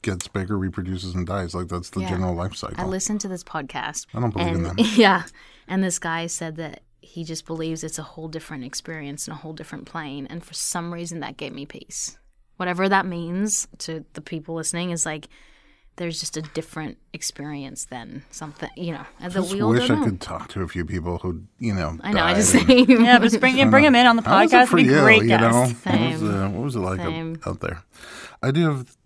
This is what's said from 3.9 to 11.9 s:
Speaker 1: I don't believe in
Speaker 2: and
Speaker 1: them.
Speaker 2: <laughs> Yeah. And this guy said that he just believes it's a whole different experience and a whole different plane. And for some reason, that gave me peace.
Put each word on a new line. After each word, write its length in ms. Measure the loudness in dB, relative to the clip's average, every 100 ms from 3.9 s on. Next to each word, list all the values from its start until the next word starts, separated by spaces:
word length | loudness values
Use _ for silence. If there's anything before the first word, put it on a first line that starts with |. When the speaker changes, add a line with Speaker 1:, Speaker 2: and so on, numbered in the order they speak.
| -10 -10
Speaker 1:
I 60 | -4
don't 100 | -4
believe 160 | -2 -2
in 80 | -2
Speaker 2:
and 20 | -4
Speaker 1:
them. 100 | 0
Speaker 2:
<laughs> 160 | 2
Yeah. 300 | 6 6 4 -2 -16 -20 _ -6
And 160 | -2
this 160 | -2 -4
guy 300 | -4 -4 -6
said 260 | -8 -10 -10
that 260 | -12 -14 _ _
he 240 | _ -14
just 220 | -10 -12 -10
believes 360 | -8 -6 -6
it's 160 | -8 -10
a 40 |
whole 240 | -12 -14 -12
different 340 | -12 -12 -12
experience 640 | -10 -12 -12 -12 -10 -10 -12
and 60 | -12
a 20 |
whole 140 | -14
different 320 | -14 -14 -16 -14
plane. 420 | -12 -12 -12 -12
And 140 | -14
for 100 | -14
some 400 | -10 -6 -6 -8
reason, 240 | -10 -10 -10
that 180 | -12 -12
gave 160 | -14
me 140 | -12 -16
peace. 500 | -18 -16